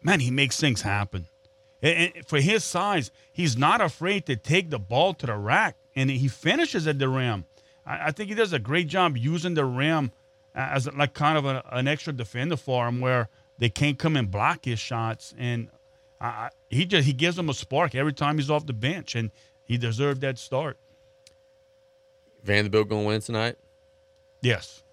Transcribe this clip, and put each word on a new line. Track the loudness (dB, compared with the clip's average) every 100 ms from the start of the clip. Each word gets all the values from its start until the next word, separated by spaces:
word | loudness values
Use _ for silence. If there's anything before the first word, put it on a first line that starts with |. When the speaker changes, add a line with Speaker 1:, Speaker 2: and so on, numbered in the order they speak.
Speaker 1:
man, | 4 2
he | 2
makes | 2 2 2
things | 0 0
happen. | 0 -2 -2 -6 -12 _ _ _ _ _
And, | 0 2 0 -2
and | -2
for | 2
his | 4 2
size, | 0 -2 0 0 -2 _ _
he's | -2 0 4
not | 4 4
afraid | 2 -2 -2 -2 -2
to | -6
take | 2 0 0
the | -6
ball | -2 2 2 2
to | -4
the | -4
rack, | 2 2 2 -4 _ -2
and | 0
he | 2 0
finishes | 0 0 2 0 0 -2
at | 0
the | 0
rim. | 0 -2 -4 -8 _ _ _ -10
I, | -4 -4
I |
think | -4 -6
he | 0
does | 0
a | 0
great | 0 0 0
job | 2 2 2
using | 0 0 0 0
the | 0
rim | 0 2 2 0 -6 _ _ _
as, | -8 -2 -2 -2
like, | -2 -2
kind | 2 2 2
of | 0
a, | -4 -4
an | -2 -2
extra | -2 -4
defender | -8 -6 -6 -4 -4
for | -2 0 0
him | 0
where | 0 0 0 _ _ -2
they | -2
can't | 2 0 2
come | 2 2
and | 0
block | 0 0 0 -4
his | -6
shots. | -4 -4 -4 -6 -12 -6
And | -4 -4 -6 _ _ _ _ _
I, | -8
I, | -6 -10 _ _
he | 0 2
just, | 4 4
he |
gives | 4 0 0
them | -2
a |
spark | -4 -2 0 0 0
every | -2
time | 0 0 0
he's | 0
off | 0 -2
the |
bench, | -4 -4 -4 -6 -4
and | -4 -8 _ _
he | _ -2
deserved | 0 0 0 0
that | -4 -6
start. | -4 -4 -4 -8 _ _ _ _ -20 _ _ _ _ _ _ _ _ _ _ _
Speaker 2:
Vanderbilt | 0 2 4 2 2
gonna | 0
win | 0 -2
tonight? | -2 -4 -4 -6 _ _ _ _ _ _ _ _
Speaker 1:
Yes. | 0 0 -4 -20 _